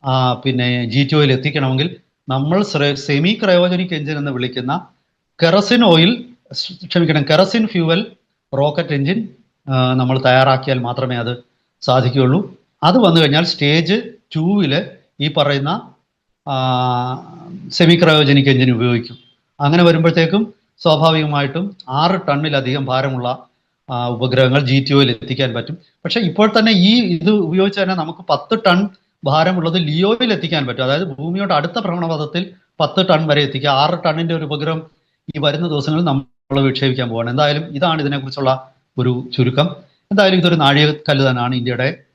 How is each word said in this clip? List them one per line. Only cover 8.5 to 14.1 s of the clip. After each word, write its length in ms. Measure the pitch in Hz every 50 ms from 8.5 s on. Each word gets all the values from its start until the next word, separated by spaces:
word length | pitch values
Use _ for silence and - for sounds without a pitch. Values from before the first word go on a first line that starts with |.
| - 131
റോക്കറ്റ് 360 | 139 151 147 - 170 165 151
എഞ്ചിൻ, 340 | 139 139 139 190 226 220 196 - _ _ _ _ _ _ -
ആ, 240 | 135 131 127 127 127
നമ്മൾ 320 | 127 127 127 131 131 131
തയ്യാറാക്കിയാൽ 540 | 127 123 131 131 135 131 127 131 - 135 127
മാത്രമേ 360 | 120 123 120 - 127 120 123
അത് 280 | 120 117 117 123 120 - _ _ _ _ _ _ _
സാധിക്കുകയുള്ളൂ. 760 | - - 123 131 120 123 123 139 131 127 135 180 202 - - _ _ _ _ _ -
അത് 140 | 156 185 254
വന്നു 240 | 226 190 165 165
കഴിഞ്ഞാൽ 240 | 160 143 139 151 170
സ്റ്റേജ് 560 | 170 - - 147 143 147 165 165 147 196 233 240 -